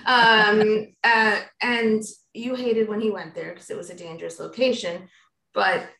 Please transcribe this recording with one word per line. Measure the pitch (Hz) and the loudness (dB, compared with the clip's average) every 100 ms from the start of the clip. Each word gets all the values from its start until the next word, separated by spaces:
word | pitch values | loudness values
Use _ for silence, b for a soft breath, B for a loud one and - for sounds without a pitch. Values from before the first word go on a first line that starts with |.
| - | 0
Um, | 247 226 220 208 214 214 214 214 _ | 4 6 6 6 4 4 2 -2 _
<laughs> | |
uh, | 226 226 220 202 - _ | 2 2 2 0 -6 _
and | 240 240 226 214 214 - _ | -4 0 2 0 -2 -12 _
you | - 240 254 | -12 -8 -4
hated | 247 220 214 | 0 0 0
when | 208 | -2
he | 220 | -2
went | 190 160 175 | -4 -8 -12
there | 160 175 | -12 -14
'cause | - | -14
it | - | -14
was | 175 | -12
a | 180 | -16
dangerous | 170 165 170 - | -16 -12 -12 -12
location, | 160 220 254 226 175 175 B B B _ _ | -14 -2 0 0 -4 -8 B B B _ _
but, | - 196 180 - | -2 0 0 -4